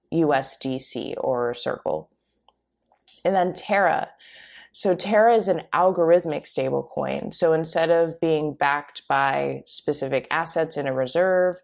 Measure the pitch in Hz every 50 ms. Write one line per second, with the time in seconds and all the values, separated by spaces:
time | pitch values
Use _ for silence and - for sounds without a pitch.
0 | _ _ 160 165 160 147 143 135 135 - - - - 135 131 131 - - - 120
1 | - - - - - 135 131 120 120 120 120 - - 131 - - - - 78 78
2 | - _ _ _ _ _ _ _ _ _ _ _ _ _ _ _ _ _ _ _
3 | _ - - _ _ 185 196 185 175 180 180 - - - 202 202 196 165 151 143
4 | - - - _ - - - - - - - - - _ _ - - 196 180 180
5 | - 196 226 208 220 233 233 226 185 196 175 165 - - - 147 180 190 180 175
6 | 170 160 170 180 - 165 147 - - - - - 131 135 139 139 135 - - 147
7 | 139 131 135 143 - - - - 175 160 160 160 160 160 - 170 165 160 170 165
8 | 170 165 160 - 170 165 160 151 151 151 139 - 151 143 143 147 - - - -
9 | - _ 143 139 139 139 139 143 139 139 135 131 - - - - - - 143 -
10 | 139 135 139 131 - - 147 160 165 160 - 165 160 160 - 147 139 135 131 131
11 | 131 123 - 170 185 190 185 180 185 185 175 -